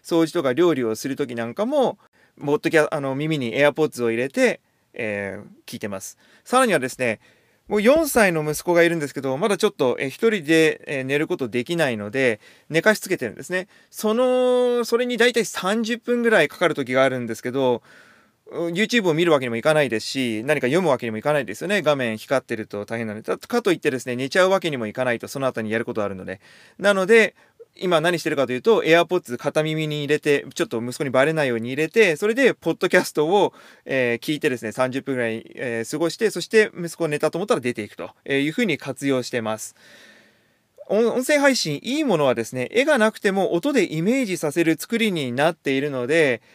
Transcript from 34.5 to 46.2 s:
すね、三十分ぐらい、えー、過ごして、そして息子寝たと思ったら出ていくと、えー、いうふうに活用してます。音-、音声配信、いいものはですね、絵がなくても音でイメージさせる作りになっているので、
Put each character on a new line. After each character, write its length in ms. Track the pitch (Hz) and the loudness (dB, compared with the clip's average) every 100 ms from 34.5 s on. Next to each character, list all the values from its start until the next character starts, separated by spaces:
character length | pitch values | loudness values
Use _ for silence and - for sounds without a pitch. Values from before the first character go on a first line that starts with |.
| 120 | -2
す 80 | 110 | -6
ね、 80 | |
三 180 | 117 127 | -2 -2
十 100 | 131 | -2
分 140 | 139 127 | -4 -2
ぐ 60 | |
ら 80 | 117 | -2
い、 200 | 113 - - | -4 -10 -10
え 260 | 127 117 | -6 -6
ー、 80 | 113 | -6
過 60 | 151 | -2
ご 120 | 170 | -2
し 80 | - | 0
て、 120 | 214 | -2
そ 120 | 185 | -2
し 60 | - | 0
て 240 | 220 214 - | 2 2 -2
息 180 | 170 - | -10 -4
子 100 | 160 | -4
寝 120 | 147 | 0
た 120 | 151 | -2
と 60 | 170 | -2
思 80 | 208 | -2
っ 20 | |
た 80 | 190 | -2
ら 60 | |
出 120 | 123 | -2
て 100 | 117 | -6
い 40 | 104 | -10
く 80 | - | -12
と、 140 | 85 - - | -14 -14 -4
え 140 | 139 | -2
ー、 20 | |
い 80 | 147 | -2
う 20 | |
ふ 80 | 196 | -2
う 60 | 226 | -2
に 120 | 139 | -2
活 300 | 143 - 139 | -6 -6 -2
用 160 | 131 | -2
し 60 | 123 | -2
て 120 | 123 | -4
ま 160 | 110 107 | -4 -6
す。 160 | - - - - - - _ _ _ _ _ _ - | -10 -18 -20 -20 -20 -20 _ _ _ _ _ _ -2
音-、 200 | 202 233 | 0 2
音 100 | 233 | 0
声 140 | 262 294 | 0 4
配 180 | 285 247 | 4 2
信、 240 | 160 143 | -2 -4
い 180 | 220 294 | -4 -2
い 40 | |
も 140 | 285 165 | 0 2
の 80 | 139 | 2
は 100 | 120 | 2
で 80 | |
す 100 | 113 | -2
ね、 140 | 127 123 | -6 -2
絵 120 | 233 | 0
が 140 | 294 269 | 2 2
な 140 | 220 | 2
く 60 | - | 2
て 120 | 202 | -2
も 220 | 196 175 | 0 0
音 180 | 175 277 | 0 0
で 220 | 277 175 | 0 0
イ 80 | 156 | 0
メ 220 | 185 269 | 0 0
ー 20 | 220 | -2
ジ 100 | 170 | -2
さ 140 | 156 | -2
せ 100 | 170 | 0
る 120 | 165 - | 2 0
作 200 | - 226 | -2 -2
り 160 | 220 | 0
に 180 | 170 131 | -2 -2
な 220 | 123 160 | 0 0
っ 20 | 170 | 0
て 220 | 143 135 | -2 -2
い 20 | |
る 100 | 147 | -2
の 160 | 131 120 | -4 0
で、 360 | 165 | 2